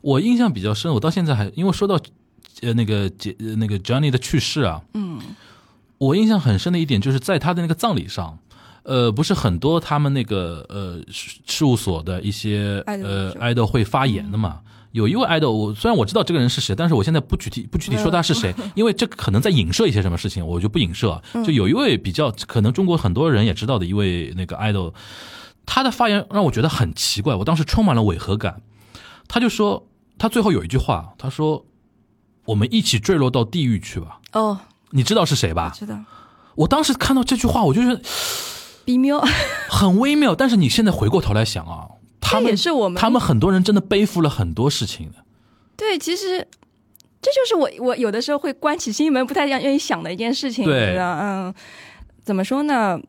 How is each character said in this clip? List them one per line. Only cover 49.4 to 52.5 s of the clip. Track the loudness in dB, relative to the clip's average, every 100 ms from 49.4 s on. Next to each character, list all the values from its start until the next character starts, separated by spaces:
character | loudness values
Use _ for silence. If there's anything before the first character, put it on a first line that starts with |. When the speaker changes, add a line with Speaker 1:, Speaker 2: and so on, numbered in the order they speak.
| 0
Speaker 2:
愿 | 0 0
意 | 0
想 | 0 -4
的 | -4
一 | -6
件 | -4
事 | -4 -4
情， | -2 0
Speaker 1:
对。 | 2 2
Speaker 2:
你 |
知 | 0
道， | -2 -2
嗯， | -4 -4 -6 -10 -18 -20 -20 -20 -20 _
怎 | -4 -2
么 |
说 | 0